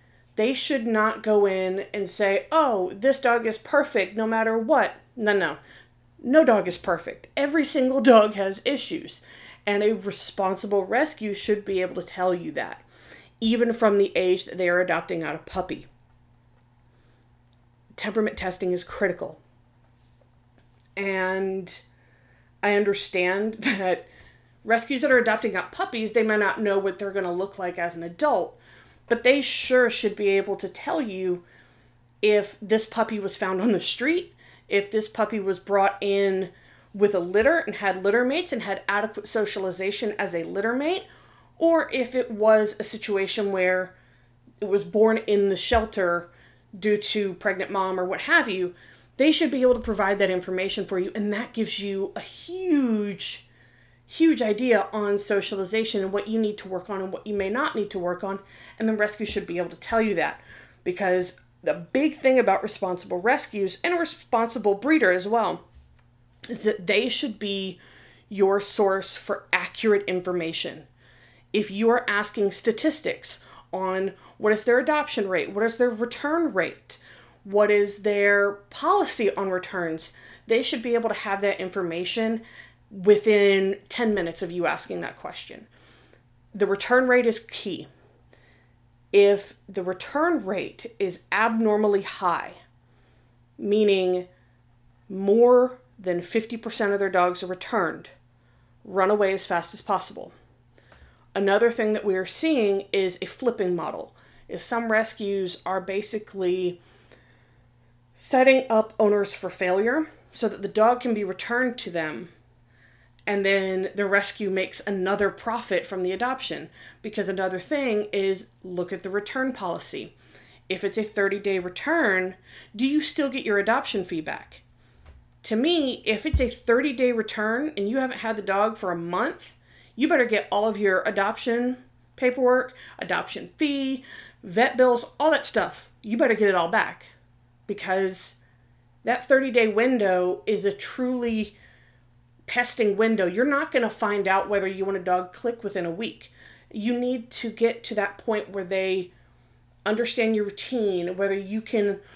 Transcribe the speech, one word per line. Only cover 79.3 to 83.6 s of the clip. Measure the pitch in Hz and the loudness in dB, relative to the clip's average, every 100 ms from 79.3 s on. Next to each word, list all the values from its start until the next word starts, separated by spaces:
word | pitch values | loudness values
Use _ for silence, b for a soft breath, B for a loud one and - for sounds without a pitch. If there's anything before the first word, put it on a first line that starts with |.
on | - 196 | 0 -2
returns, | 185 180 190 170 160 - B B B - | -4 -4 -6 -4 -6 -8 B B B 0
they | 226 | 0
should | 262 269 | 0 -4
be | 240 | -2
able | 233 226 | 0 0
to | |
have | 202 208 196 | -4 -4 -2
that | 202 - | 0 -2
information | 190 196 175 170 180 233 220 226 B B B B _ | -4 -4 -4 -4 -4 -2 -2 -2 B B B B _
within | 202 185 208 220 208 202 196 | 0 4 6 6 6 6 4